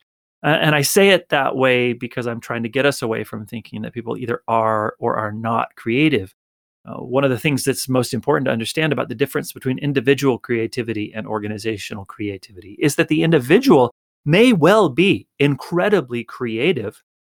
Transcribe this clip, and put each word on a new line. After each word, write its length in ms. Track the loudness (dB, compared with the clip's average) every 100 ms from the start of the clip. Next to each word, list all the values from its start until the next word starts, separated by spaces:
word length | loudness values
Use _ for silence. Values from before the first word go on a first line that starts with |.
| _ _ _ _
Uh, 60 | -2 2
and 140 | 2
I 80 | 2
say 280 | 2 4 4
it 200 | 4 2
that 260 | 0 0 2
way 360 | 2 4 2
because 340 | -2 -8 -8 -6
I'm 140 | -8
trying 220 | -8 -6
to 60 | -4
get 180 | 0 0
us 160 | 0
away 220 | -4 -4
from 200 | -6 -12
thinking 380 | -12 -14 -14 -12
that 100 | -10
people 240 | -10 -8 -8
either 260 | -6 -6 -2
are 480 | 0 0 0 -2 -4
or 180 | -4 -2
are 160 | -4
not 420 | -6 -4 -2 -4
creative. 600 | -6 -4 0 2 0 -4 _ _ _ _ _
Uh, 180 | -16 -14
one 220 | -4 0
of 60 | 0
the 80 | 0
things 260 | 0 0
that's 240 | 0 -2 -2
most 260 | -2 0
important 320 | -2 -2 0 0
to 60 |
understand 400 | -2 -4 -2 -2
about 160 | -2 -6
the 60 |
difference 380 | -4 -2 -2 -8
between 260 | -8 -6 -4
individual 580 | -2 0 2 2 2 0
creativity 720 | -2 -4 -2 -4 -6 -6 -6
and 140 | -10 -8
organizational 800 | -6 -6 -6 -6 -6 -8 -12
creativity 720 | -14 -10 -10 -10 -16 -20 -20 -2
is 160 | 0
that 140 | 2 2
the 160 | 2
individual 680 | 4 2 4 4 6 6 6 0 _ _
may 280 | 2 4 6
well 360 | 6 6 6 4
be 380 | 4 2 2 -4 -2
incredibly 840 | 0 0 -4 -2 2 0 0 -6
creative, 800 | -8 -8 -6 -2 0 -2 -6 -12 _ _